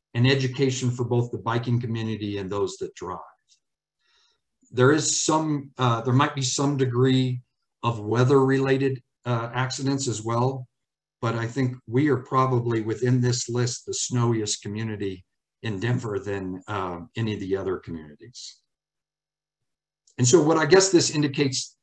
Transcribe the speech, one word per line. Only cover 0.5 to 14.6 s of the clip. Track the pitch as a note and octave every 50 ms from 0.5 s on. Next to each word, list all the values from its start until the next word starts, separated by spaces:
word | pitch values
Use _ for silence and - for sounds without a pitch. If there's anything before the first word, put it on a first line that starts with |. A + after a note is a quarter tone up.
| - - C#3 C3 B2 - C3 A#2+
for | A#2+ - A#2+
both | A2 B2 A#2+ A#2 -
the | - G2
biking | F#2 A#2 A#2 A#2+ A#2+ B2 A#2 A2
community | A2+ A2 A2+ A2+ A2 A2 A2 G2+ G#2+ G#2 G2+ G2+
and | F#2+ F#2
those | G2+ G2+ G2 F2+ - -
that | F#2+ E2+ -
drive. | - F2+ F2+ F2+ D#2+ - - _ _ _ _ _ _ _ _ _ _ _ _ _ _ _ _ _ _ _ _ _ _ _ _ _ _ _ _
There | - A#2+ B2+ C3+
is | D#3 D#3 - - - -
some, | - - D#3 D#3 D#3 D#3 D3 C#3 C#3 - -
uh, | - B2+ A#2+ A#2 A2+
there | - C3 A#2+
might | C3+ D3 D3 -
be | C#3+
some | C3 B2 - - C#3 C#3+ D3 C3
degree | C3 A#2+ A#2+ B2 C3 C3 C3 C3 C3 B2+ B2+ B2 - _ _ _ _ _ _ _
of | - A#2+ A2+ G#2+
weather-related, | G#2 G#2+ A2 B2 B2+ C3 C#3+ C3+ C3 C3+ C3+ C3+ C3+ C3+ C3+ C3+ C#3 C3+ C3 - - _ _ _ _
uh, | B2+ A#2+ A2+ A#2 A#2+
accidents | B2 B2 B2+ B2+ - - C3+ C3+ C#3 C3+ - B2
as | G#2+ G2+
well, | G#2 A2+ A#2 A#2 B2 C3+ C3+ C3 B2+ - _ _ _ _ _ _ _ _ _ _
but | - A2+ A2
I | A#2 A#2
think | A#2 - C3+ C3 B2 B2 - _
we | A2+ A2+ C3 D3+ D3+
are | B2+
probably | B2 - - C#3 C3 C3 C3 B2+ A#2 A#2 A#2 A2+ A2+
within | G#2+ A2+ G#2+ - B2 B2 B2+ B2+
this | B2 B2 A#2+ - - -
list | A#2 B2 A#2+ A#2+ - - -
the | - G2
snowiest | - - - B2 B2 A#2+ A#2+ A#2 A2 G#2 G#2 - -